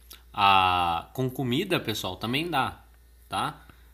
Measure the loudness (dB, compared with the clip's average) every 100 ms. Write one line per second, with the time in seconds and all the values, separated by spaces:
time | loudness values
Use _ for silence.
0 | -20 -20 -12 2 6 6 6 2 0 -2
1 | -4 -6 -4 -4 -2 -2 -2 -2 -4 -6
2 | -6 -6 -4 -4 -2 -2 -2 -6 -18 _
3 | _ _ -8 -6 -6 -8 -18 -20 -20